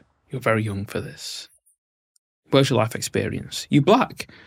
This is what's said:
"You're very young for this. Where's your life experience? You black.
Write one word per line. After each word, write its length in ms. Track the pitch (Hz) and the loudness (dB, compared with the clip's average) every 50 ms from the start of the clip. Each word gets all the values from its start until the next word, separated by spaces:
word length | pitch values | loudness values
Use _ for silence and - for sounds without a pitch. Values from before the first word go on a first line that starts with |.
| _ _ _ _ _ _ | _ _ _ _ _ _
"You're 120 | - 127 | -10 -4
very 220 | - 113 110 110 107 | 0 0 0 2 0
young 220 | 107 101 98 101 | -2 -4 -6 -6
for 160 | - - - | -6 -8 -8
this. 480 | 107 - - - - - - - - - _ _ _ _ _ _ _ _ _ _ _ _ _ _ _ _ _ _ _ - | -8 -10 -12 -14 -14 -14 -12 -14 -16 -18 _ _ _ _ _ _ _ _ _ _ _ _ _ _ _ _ _ _ _ 2
Where's 200 | - 135 139 - | 2 4 4 4
your 80 | 135 | 2
life 180 | 110 110 110 - | 2 0 0 -2
experience? 720 | - - - - 98 101 104 104 92 - - - - - - | -6 -6 -4 -2 -2 -2 -2 -4 -8 -8 -10 -10 -10 -4 2
You 120 | - 143 | 2 4
black. 460 | 143 180 214 262 - - - - - - - - - | 6 6 6 6 4 0 -4 -12 -14 -14 -16 -20 -20